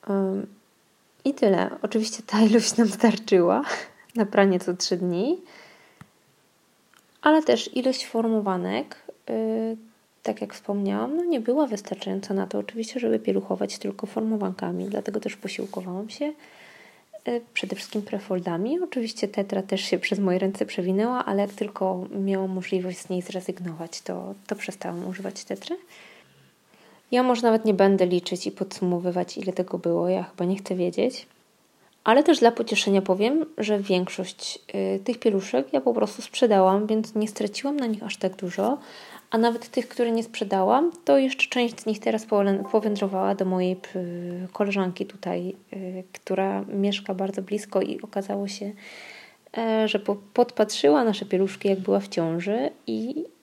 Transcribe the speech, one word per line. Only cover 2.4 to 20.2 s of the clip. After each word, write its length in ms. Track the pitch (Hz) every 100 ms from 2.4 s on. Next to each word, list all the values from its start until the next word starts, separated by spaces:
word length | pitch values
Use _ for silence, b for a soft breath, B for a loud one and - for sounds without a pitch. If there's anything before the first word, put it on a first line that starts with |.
ilość 360 | 220 226 220 -
nam 120 | 226
starczyła 760 | - 233 202 - 190 175 208 285 B B
<laughs> 260 | B B 233
na 100 | 208
pranie 340 | 202 196 180
co 140 | 185
trzy 220 | 180 - 180
dni, 420 | 185 175 233 359 B B B B B B B _ _ _ _ _ _ _ _ _ _ _
ale 200 | - 311
też 340 | 311 233 - 254
ilość 300 | 254 262 -
formowanek, 920 | 226 226 220 208 185 180 214 302 - - - -
y, 460 | 226 220 220 226 226 220 _ _ _
tak 180 | - 220
jak 140 | 208
wspomniałam, 600 | - - 202 196 202 233 311
no, 80 |
nie 160 | 349 294
była 260 | 226 262 285
wystarczająca 680 | 208 - - - 190 196
na 120 | 196 196
to 120 | 202
oczywiście, 420 | 202 226 220 262
żeby 180 | 233 226
pieluchować 600 | 220 196 190 - 208 -
tylko 280 | 202 196 208
formowankami, 760 | - 220 220 196 185 180 180
dlatego 360 | 190 202 202 208
też 160 | 208 -
posiłkowałam 720 | 190 - 196 196 185 180 220
się, 220 | - 294 302 B B B B B B B 622 -
y, 120 | 240 233
przede 220 | - 196 196
wszystkim 260 | - 220
prefoldami. 760 | 208 202 196 185 180 170 208 330
Oczywiście 480 | 359 269 226 - 202
Tetra 340 | 202 196 196
też 180 | 190 190
się 180 | - 190
przez 200 | -
moje 200 | 196